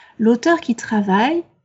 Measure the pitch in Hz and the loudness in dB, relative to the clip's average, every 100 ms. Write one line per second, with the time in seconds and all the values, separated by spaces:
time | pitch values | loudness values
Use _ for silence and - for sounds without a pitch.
0 | - - 220 240 330 330 - 233 - 214 | -20 -2 2 2 2 0 -2 -6 -4 -2
1 | 196 190 240 339 339 _ | 0 0 0 -2 -6 _